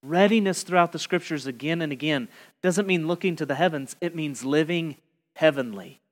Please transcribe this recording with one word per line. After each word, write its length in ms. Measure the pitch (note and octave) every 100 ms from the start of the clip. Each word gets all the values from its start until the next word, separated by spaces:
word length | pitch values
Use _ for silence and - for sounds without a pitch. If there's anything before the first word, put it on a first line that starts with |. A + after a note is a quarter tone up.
Readiness 600 | C3+ E3+ G3+ A3+ G3 F3+
throughout 300 | - F3+ E3+
the 60 | E3+
Scriptures 480 | - F3+ - D3+ C3
again 340 | A#2+ C#3+ E3+
and 100 | D#3+
again 380 | C3+ D3+ D3 A#2 - - _
doesn't 240 | F3+ F3+ G3+
mean 220 | F3+ D#3+
looking 260 | F3 F#3+
to 120 | E3+ D3
the 80 |
heavens. 420 | C#3 F3+ D#3 C3+ -
It 140 | F3
means 300 | E3 D3+ C3
living 540 | B2+ D3 D#3 F3 E3 C3+ _ _ _ -
heavenly. 640 | D#3+ C#3 B2 G2+ F2+ - _